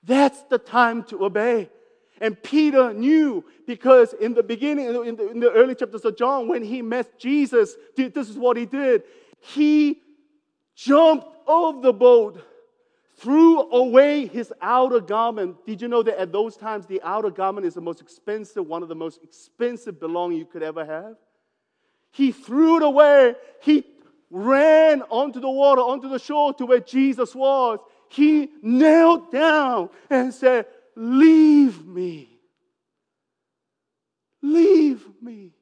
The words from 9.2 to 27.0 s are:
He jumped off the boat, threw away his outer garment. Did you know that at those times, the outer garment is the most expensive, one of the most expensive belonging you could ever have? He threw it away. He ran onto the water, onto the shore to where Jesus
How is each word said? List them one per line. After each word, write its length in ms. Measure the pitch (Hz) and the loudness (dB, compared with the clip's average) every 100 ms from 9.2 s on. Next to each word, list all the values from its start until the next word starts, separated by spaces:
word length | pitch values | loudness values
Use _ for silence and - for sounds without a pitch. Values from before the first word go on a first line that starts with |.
| _ _ | _ _
He 640 | - 285 302 302 294 - _ _ _ _ _ _ _ _ | -14 -2 0 2 0 -4 _ _ _ _ _ _ _ _
jumped 600 | 240 285 320 302 - _ - | 0 4 4 2 -6 _ -2
off 340 | 320 339 277 | 0 0 -2
the 100 | 254 | -2
boat, 480 | 202 247 240 208 170 _ _ _ _ _ _ _ _ | 4 6 6 2 -10 _ _ _ _ _ _ _ _
threw 520 | 226 302 330 320 - | -2 4 4 4 0
away 560 | 247 254 247 285 294 220 | -2 4 4 4 0 -6
his 260 | 196 226 - | -10 -12 -10
outer 380 | 190 247 262 240 | -2 0 0 -2
garment. 680 | 165 214 233 220 185 180 - | -2 -4 -4 -4 -10 -10 -16
Did 160 | 202 | -12
you 60 | 240 | -4
know 160 | 240 | -2
that 160 | 220 190 | -2 -6
at 120 | 185 | -6
those 240 | 190 226 214 | -6 -6 _
times, 300 | 214 214 175 | -12 -12 -10
the 160 | 190 | -10
outer 300 | 165 208 214 | -8 -6 -6
garment 340 | 180 190 202 180 | -6 -6 -6 -10
is 80 | |
the 80 | 175 | -10
most 180 | 170 165 | -14 -14
expensive, 680 | _ _ - 214 208 208 160 | _ _ -12 -12 -12 -12 -10
one 160 | 165 | -12
of 60 | 165 | -12
the 60 | 160 | -12
most 280 | 160 _ | -14 _
expensive 760 | _ _ _ _ 240 233 233 160 | _ _ _ _ -8 -8 -18 -14
belonging 380 | 165 170 175 165 | -10 -8 -6 -8
you 80 | 170 | -12
could 160 | 170 | -12
ever 240 | 156 160 156 | -12 -12 -12
have? 300 | 156 208 220 _ _ _ _ _ _ _ _ _ | -14 -16 -20 _ _ _ _ _ _ _ _ _
He 200 | - 269 | -4 -4
threw 460 | - - 254 320 330 | -4 -8 0 2 4
it 60 | |
away. 500 | 302 269 294 285 247 240 - _ | 2 4 6 6 4 0 -20 _
He 280 | 285 302 - _ _ _ _ 180 | 0 0 -2 _ _ _ _ -8
ran 680 | 220 269 311 311 320 285 233 | -2 2 4 4 4 0 -4
onto 280 | 220 285 247 | -6 -6 -6
the 80 | 262 | -8
water, 340 | 269 277 262 | 0 2 2
onto 280 | 247 269 269 | 0 -6 -8
the 80 | 262 | -12
shore 380 | - 294 294 277 | -6 -2 -2 -4
to 100 | 247 | 0
where 140 | 247 | -2
Jesus 560 | 247 254 | 0 -2